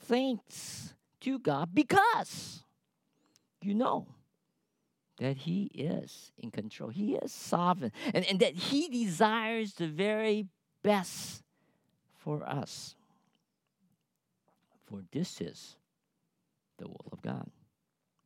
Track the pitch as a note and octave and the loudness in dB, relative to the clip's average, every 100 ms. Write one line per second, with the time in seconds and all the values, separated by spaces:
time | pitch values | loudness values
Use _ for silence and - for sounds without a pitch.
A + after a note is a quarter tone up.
0 | - B3 C4+ A3+ - - - - - - | 0 2 4 0 -4 -14 -12 -12 -12 -16
1 | _ _ B3+ C4 A#3 C#3 E3+ F#3+ C#4+ G4 | _ _ -4 0 2 2 2 2 6 8
2 | A4 A4 - - - - - _ _ _ | 8 4 0 -8 -10 -14 -18 _ _ _
3 | _ _ _ _ _ _ G3 G#3 B3+ - | _ _ _ _ _ _ -2 2 2 0
4 | - - _ _ _ _ _ _ _ _ | -4 -14 _ _ _ _ _ _ _ _
5 | _ - B2 C3+ E3 F#3 G3+ - D3 F3 | _ -6 -4 -2 -2 0 -2 -2 -2 -2
6 | - - - - A#2+ A2 G#2+ - B2 C#3 | -4 -14 -20 -14 -10 -8 -8 -8 -8 -4
7 | G#3 - - - - E3+ F3 F#3 A#2+ - | -2 -2 -4 -8 -2 2 4 2 0 -4
8 | C#4+ F#3 F3+ F#3+ G3+ E3+ - C#4 E4+ B3 | 0 0 2 4 4 4 0 2 2 0
9 | A3 D#3+ G#3+ A3 A3 A3+ G#3+ - E3+ D3+ | 0 4 4 4 0 0 -2 -2 -4 0
10 | G3+ G#3+ A3 G#3 F#3+ - _ _ G#3 G3+ | 2 2 2 2 -2 -10 _ _ 4 4
11 | F3+ - - - - _ _ _ _ _ | 2 -6 -10 -12 -18 _ _ _ _ _
12 | _ _ - D3+ - C#3+ - - - - | _ _ -6 -4 -2 -4 -4 -10 -14 -18
13 | _ _ _ _ _ _ _ _ _ _ | _ _ _ _ _ _ _ _ _ _
14 | _ _ _ _ _ _ _ _ - G2 | _ _ _ _ _ _ _ _ -14 -14
15 | E3+ C#3 F3+ - E2 - - - _ _ | -8 -4 -4 -4 -8 -8 -18 -20 _ _
16 | _ _ _ _ _ _ _ - F#2 - | _ _ _ _ _ _ _ -16 -14 -14
17 | - - - C2 - - _ _ _ _ | -14 -8 -6 -6 -8 -16 _ _ _ _
18 | _ _ | _ _